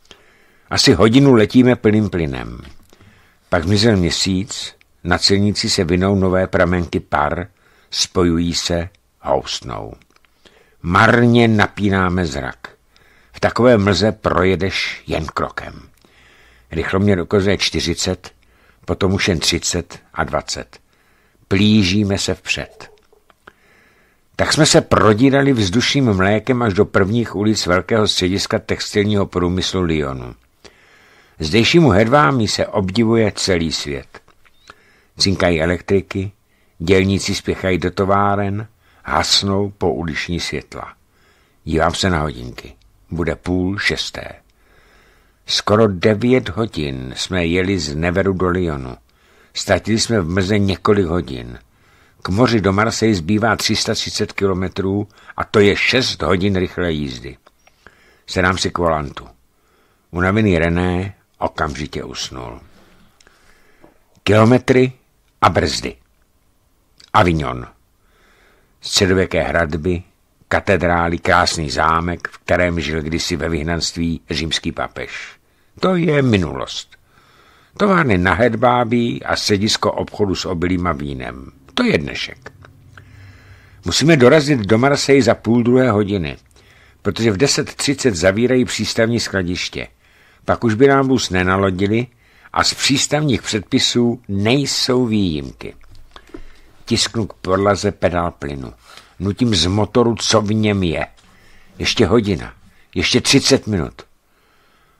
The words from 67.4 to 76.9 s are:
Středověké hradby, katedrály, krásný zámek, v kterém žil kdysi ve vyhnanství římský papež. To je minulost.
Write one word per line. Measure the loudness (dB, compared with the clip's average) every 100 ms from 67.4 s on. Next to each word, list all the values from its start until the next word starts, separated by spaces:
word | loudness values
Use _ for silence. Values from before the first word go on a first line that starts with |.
| -2 -8 -12 -20 _ _ _ _ _ _ _ _ _ _
Středověké | -6 0 2 2 0 -2
hradby, | -2 -2 -2 -4 -4 -4 -8 _ _ _ _
katedrály, | -2 0 0 2 0 0 -2
krásný | 0 2 2 -2 -4
zámek, | -2 0 0 -2 -6 -12
v | -14
kterém | -2 0 0 -2
žil | -4 -6
kdysi | -4 -6 -4 -4
ve | -4
vyhnanství | -4 -4 -4 -6 -4 -4 -4 -6
římský | -6 -4 -6 -6
papež. | -8 -8 -10 -12 -12 -16 -20 _ _ _ -6
To | -2 0
je | 0 2
minulost. | 2 2 0 -4 -8 -10 -14